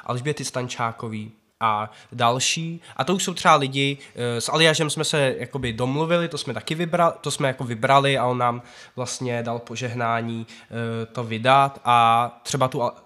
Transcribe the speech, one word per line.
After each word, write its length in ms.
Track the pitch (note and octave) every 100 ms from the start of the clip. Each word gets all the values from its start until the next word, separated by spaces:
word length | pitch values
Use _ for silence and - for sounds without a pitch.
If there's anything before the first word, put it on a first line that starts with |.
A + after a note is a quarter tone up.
| -
Alžběty 400 | B2 C3+ D3 C3+
Stančákový 840 | C3 B2 - A#2 A2+ A#2 A2 G#2+ - _ -
a 320 | A2+ G#2+ G#2+ - -
další. 680 | A#2+ A#2 B2+ - - E3 E3+ - -
A 60 |
to 120 | C#3 F#3+
už 80 |
jsou 100 | F#3+
třeba 220 | E3+ F3+ D#3
lidi, 420 | C#3 C3+ C#3 C#3+ - -
eh, 260 | A#2+ A#2+
s 80 | -
Aljažem 400 | D#3 D#3+ D#3 D#3
jsme 140 | D#3
se 320 | D3+ D#3 C3+ -
jakoby 360 | A#2+ C#3 B2+
domluvili, 540 | A2+ B2+ C#3 D#3+ F3 E3+
to 100 | D#3
jsme 160 | -
taky 220 | A#2 - D#3+
vybra-, 360 | F3 F3 E3+ -
to 100 | D3
jsme 160 | - C#3
jako 160 | B2+
vybrali 540 | B2+ A2+ B2+ C#3 C#3 C3+
a 80 | B2
on 120 | B2
nám 240 | B2 A#2+ - - - -
vlastně 480 | B2 - B2+ A#2+
dal 160 | A#2+ A#2
požehnání, 880 | A#2+ A2+ B2 A#2+ A#2 A#2 A#2 A2+ A2+
eh, 580 | - - A2+ A#2 A2+ A2+
to 180 | -
vydat. 580 | A#2 A2+ B2 C#3 C#3 C#3 -
A 540 | A#2+ A#2 A#2 A#2+ -
třeba 240 | - C#3 C3
tu 120 | C3+
Al-, 140 | A#2+ -